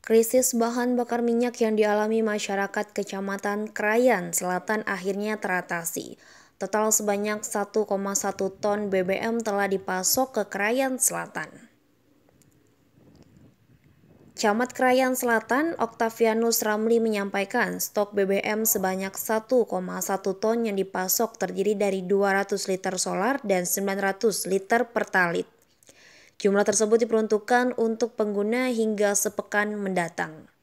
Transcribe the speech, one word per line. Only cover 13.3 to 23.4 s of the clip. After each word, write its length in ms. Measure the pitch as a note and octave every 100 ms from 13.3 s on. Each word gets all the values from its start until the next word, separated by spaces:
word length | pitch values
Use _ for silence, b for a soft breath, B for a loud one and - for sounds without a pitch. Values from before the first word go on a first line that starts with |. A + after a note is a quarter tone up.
| - - _ _ _ _ _ _ - -
Camat 400 | - G#3+ G#3+ B3+
Krayan 400 | - C4 B3+ C4
Selatan, 640 | B3+ B3 A3+ - B3 D#4+ -
Octavianus 880 | A3+ - A3+ - A3+ A3 A#3 A3+ G#3+
Ramli 320 | G#3+ A3 A#3
menyampaikan, 800 | A3+ G#3 G3 G3+ G3 B3 F#3 F3+
stok 320 | - - G#3
B 160 | G#3 G3
B 160 | G3
M 240 | - G#3+ A3
sebanyak 480 | G#3+ F#3+ F#3+ F#3+
satu 560 | - - A3 A3 B3+ G#3+
koma 320 | F#3 F#3 F#3
satu 320 | F3+ F#3+ G3
ton 320 | F#3+ A3 A#3 A3+
yang 80 |
dipasok 640 | G3 F#3+ - F#3 - A3+ -
terdiri 400 | F#3 F#3 G3 G3+
dari 240 | G3+ F#3+
dua 400 | F3+ G3 G3+ G3
ratus 240 | G3 G3 -
liter 320 | F#3 F#3+ F#3
solar 400 | G3 F3 G#3 C#4